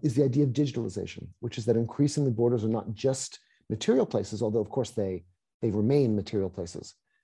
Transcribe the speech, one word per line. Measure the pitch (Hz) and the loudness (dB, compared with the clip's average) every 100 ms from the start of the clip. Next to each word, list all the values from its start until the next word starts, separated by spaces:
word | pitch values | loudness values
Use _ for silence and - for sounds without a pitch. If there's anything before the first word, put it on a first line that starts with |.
is | 156 | 0
the | 120 | 2
idea | 139 127 | 4 4
of | 143 | 2
digitalization, | 120 143 120 110 95 92 - 87 - | 2 0 -2 -4 -6 -8 -10 -16 -10
which | 120 - | -8 -2
is | 110 | 2
that | 113 | 2
increasingly | 117 - 147 - 139 | 2 0 0 2 0
borders | 110 120 120 | 2 2 2
are | 110 | 0
not | 113 - | -2 -4
just | 107 135 131 - - _ _ - | -2 0 0 -6 -14 _ _ -8
material | - - 254 214 | -2 2 2 2
places, | 110 98 107 | 0 -2 -2
although | 113 110 | 0 0
of | 104 | 0
course | - 113 | -2 -4
they, | - 98 90 - _ _ _ | -2 -4 -4 -10 _ _ _
they | 113 | 0
remain | 104 107 143 127 104 | 2 2 4 4 2
material | 98 107 95 | -2 -2 -2
places. | - 85 - - - _ _ | -4 -10 -10 -14 -20 _ _